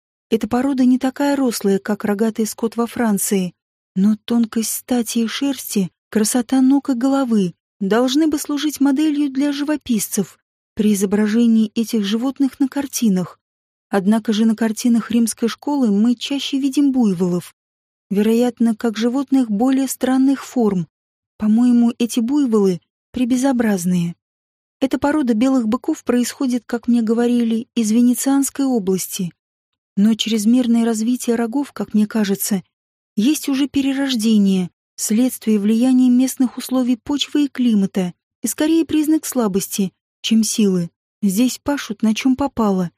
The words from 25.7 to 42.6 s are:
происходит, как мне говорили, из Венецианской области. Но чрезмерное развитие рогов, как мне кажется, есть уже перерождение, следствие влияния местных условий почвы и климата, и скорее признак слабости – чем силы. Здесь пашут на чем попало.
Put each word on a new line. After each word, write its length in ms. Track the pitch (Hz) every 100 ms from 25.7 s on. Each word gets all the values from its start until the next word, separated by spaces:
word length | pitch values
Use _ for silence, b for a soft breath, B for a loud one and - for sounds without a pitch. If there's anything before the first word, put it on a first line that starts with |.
| 247 - 311
происходит, 600 | - 247 240 - 269 247 -
как 220 | 233 240
мне 120 | 240
говорили, 680 | 220 226 240 240 233 226 247
из 160 | - 214
Венецианской 760 | 226 247 240 277 277 269 - 269
области. 640 | 240 185 190 - - 175 - _ _ _ _ _ -
Но 160 | 214
чрезмерное 720 | 214 214 220 208 254 240 233
развитие 520 | 226 220 220 247 - 233
рогов, 360 | 233 277 277
как 220 | - -
мне 120 | 214 208
кажется, 560 | 226 196 196 - 196 - _ _ _ _ -
есть 320 | 233 311 -
уже 180 | 262 277
перерождение, 1000 | 277 269 269 277 247 220 214 196 190 175 - _ -
следствие 600 | - 220 254 - 220 214
влияния 520 | 202 226 254 254 254
местных 480 | 247 262 - 254 -
условий 380 | - 254 247 254
почвы 500 | - 285 - 294 285
и 20 |
климата, 640 | - 247 214 190 - 180 - _ _
и 40 | 226
скорее 380 | - 311 330
признак 400 | 320 302 302 311
слабости – 720 | - 254 220 185 - - 190 - _ _ -
чем 160 | 226
силы. 480 | 208 - 208 180 170 - _ _
Здесь 380 | 202 190 254 -
пашут 400 | - 285 - 202
на 100 | 220
чем 220 | 220 262
попало. 560 | 254 277 -